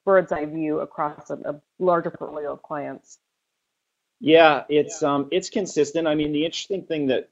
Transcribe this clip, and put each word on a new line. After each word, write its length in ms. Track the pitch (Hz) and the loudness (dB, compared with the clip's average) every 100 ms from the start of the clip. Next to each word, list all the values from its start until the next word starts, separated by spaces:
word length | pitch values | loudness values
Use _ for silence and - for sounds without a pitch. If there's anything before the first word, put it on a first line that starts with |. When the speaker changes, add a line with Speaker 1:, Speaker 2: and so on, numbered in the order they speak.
| - | 2
Speaker 1:
bird's 260 | 190 175 | 2 2
eye 140 | 170 151 | -2 -4
view 360 | 156 156 151 | -4 -2 -2
across 480 | - - 151 147 - | -4 -6 -6 -8 -12
a, 60 | 160 - | -10 -8
a 160 | 147 _ - | -10 _ -4
larger 300 | 185 170 165 | 0 2 0
portfolio 420 | - 147 151 151 | -8 -10 -8 -8
of 100 | 160 | -10
clients. 560 | - 151 139 135 - - _ _ _ _ _ _ _ _ _ _ | -10 -8 -8 -10 -16 -20 _ _ _ _ _ _ _ _ _ _
Speaker 2:
Yeah, 460 | 143 160 160 135 - | 4 8 8 6 2
it's, 320 | 147 143 - | 0 0 -2
um, 280 | 151 143 139 | -2 -2 -2
it's 180 | 175 185 | -4 -4
consistent. 560 | 220 170 156 143 165 165 | -4 -2 0 0 0 0
I 100 | 156 | 0
mean, 160 | 151 | 0
the 140 | 147 160 | -2 -2
interesting 380 | - - 196 | -4 -6 -8
thing 240 | 175 156 139 | -4 -2 0
that, 220 | 117 - | 0 -4